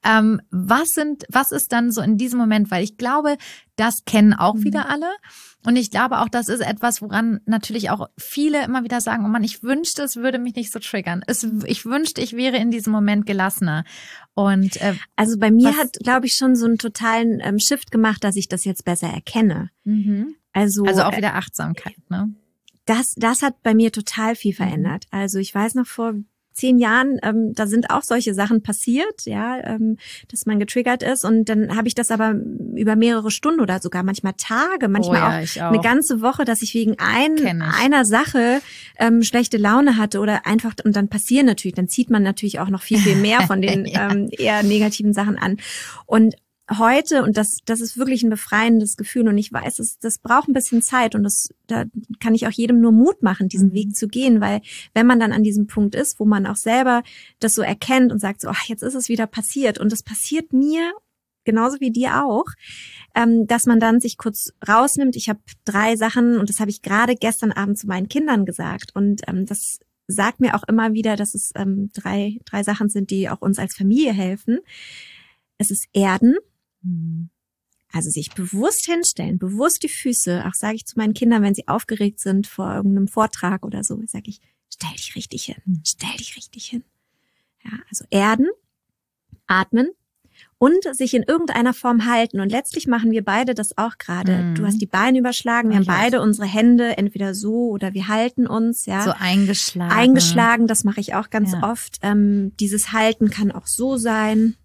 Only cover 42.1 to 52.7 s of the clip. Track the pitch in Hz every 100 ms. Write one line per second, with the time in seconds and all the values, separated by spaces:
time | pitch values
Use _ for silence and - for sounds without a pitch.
42.1 | 214 196 196 202 - 185 190 - 214 185
43.1 | 160 208 240 214 196 190 196 190 185 202
44.1 | 202 202 - 220 208 202 208 214 208 208
45.1 | 202 202 - 180 208 - - - - -
46.1 | 220 220 - _ _ - 208 226 269 -
47.1 | 285 254 214 208 - - 226 233 240 262
48.1 | 254 233 214 - 214 233 226 214 - 208
49.1 | 254 220 202 208 117 - - 220 - 226
50.1 | - 233 254 294 269 - 233 - 254 226
51.1 | 208 202 - - - _ 226 226 220 214
52.1 | 220 226 226 233 226 233